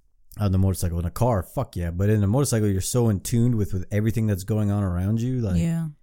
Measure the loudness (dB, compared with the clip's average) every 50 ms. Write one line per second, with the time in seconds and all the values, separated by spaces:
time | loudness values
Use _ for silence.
0 | -20 _ _ _ _ -16 -6 -2 0 2 2 2 2 2 0 0 -2 -2 -2 -2
1 | -4 -4 -2 0 0 2 2 0 -2 -4 -6 -6 -6 -6 -6 -6 -6 -4 -2 0
2 | 2 2 4 4 2 2 2 2 2 2 2 2 2 2 0 0 -2 -2 0 2
3 | 2 2 2 0 -2 -2 0 2 2 2 2 2 0 -2 -2 -4 -4 -4 -2 0
4 | 0 0 0 0 0 0 0 -2 -2 -2 -2 0 0 0 0 0 0 0 -2 -2
5 | 0 0 0 -2 -2 -2 -2 -2 -2 0 0 0 0 0 0 -2 -4 -6 -8 -14